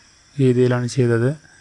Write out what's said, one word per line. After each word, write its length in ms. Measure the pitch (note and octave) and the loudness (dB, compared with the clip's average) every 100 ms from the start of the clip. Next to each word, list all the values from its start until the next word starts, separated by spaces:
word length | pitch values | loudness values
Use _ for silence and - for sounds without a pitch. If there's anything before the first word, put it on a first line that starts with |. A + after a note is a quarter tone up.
| _ _ _ - | _ _ _ -2
രീതിയിലാണ് 480 | C3 B2 B2 B2 B2 - | 0 2 0 0 -4 -2
ചെയ്തത്. 340 | A#2+ A#2 A#2+ D#3 - - | 0 0 0 -4 -14 -20